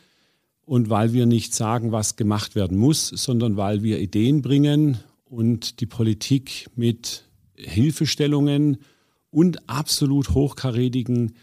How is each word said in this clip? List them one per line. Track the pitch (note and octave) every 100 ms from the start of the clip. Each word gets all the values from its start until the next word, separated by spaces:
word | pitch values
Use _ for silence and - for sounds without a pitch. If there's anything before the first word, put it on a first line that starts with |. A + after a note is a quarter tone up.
| _ _ _ _ _ _ -
und | B2 A2
weil | G#2+ A2+
wir | B2 A#2
nicht | A#2 - -
sagen, | A2 A#2+ A2+
was | A2 G#2+ -
gemacht | G#2 G#2 - G#2+
werden | F#2 F#2+
muss, | B2+ D#3 -
sondern | - - A#2+ A#2 G2+
weil | G2+ G#2
wir | A2 G2+
Ideen | F#2+ G#2 A2+ D3
bringen | B2 C#3+ D3 D3 D3+ A#2+ - _
und | _ A#2+ A2+ A#2 - -
die | A2+
Politik | - A2 G#2+ - C3+ C3 - - -
mit | A#2+ A#2 - - _ _ _ -
Hilfestellungen | - F2+ D3 D3 D3+ - D3 D3 C#3+ C#3+ D3 C3+ - _ _ _ _
und | D3+ F3+ D#3+ -
absolut | B2+ D#3 - C#3+ C#3+ C3+
hochkarätigen | C3 C#3+ - C3 A#2 B2+ B2+ A#2 B2 A#2 -